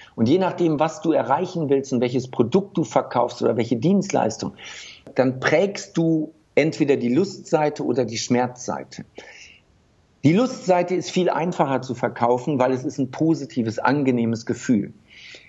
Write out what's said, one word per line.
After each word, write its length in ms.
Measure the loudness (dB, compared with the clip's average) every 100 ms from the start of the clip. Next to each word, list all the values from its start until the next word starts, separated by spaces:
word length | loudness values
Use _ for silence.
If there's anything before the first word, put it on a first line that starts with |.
| -12
Und 120 | -2 2
je 120 | 4
nachdem, 420 | 2 0 0 2
was 220 | 0 -2
du 100 | 0
erreichen 560 | 2 2 0 -2 -4 0
willst 240 | 0 0
und 80 | 0
welches 280 | 0 -2 -4
Produkt 500 | -2 2 2 0 -4
du 60 |
verkaufst 580 | 0 0 0 0 -2 0
oder 160 | 0 0
welche 180 | 0 0
Dienstleistung, 760 | 2 2 2 0 -2 -2 -8 -10 -18 -18 -18 -20 -10 0
dann 220 | 0 0
prägst 600 | 0 2 2 -2 -8 -2
du 340 | 2 0 -2 -10 _
entweder 420 | 0 0 2 4 4
die 160 | 2
Lustseite 720 | 2 0 -4 -2 2 2 0
oder 220 | -2 0 -2
die 100 | -2
Schmerzseite. 880 | 0 0 0 -4 -10 -10 -10 -16 -18 -20 -20 -20 -20 -20 _ _ _ _ _ _
Die 80 | 2
Lustseite 640 | 4 2 -2 2 2 2
ist 160 | -2 -2
viel 180 | 0 2
einfacher 540 | 0 -2 0 0 0
zu 120 | -2
verkaufen, 640 | -4 -4 0 0 2 0 0
weil 140 | 2
es 120 | 0
ist 140 | -4 -4
ein 120 | -6
positives, 680 | 0 0 0 -2 -4 -4 -2
angenehmes 680 | 0 0 0 0 0 -2 -4
Gefühl. 480 | -6 0 0 0 -10 _ -20 -20 -20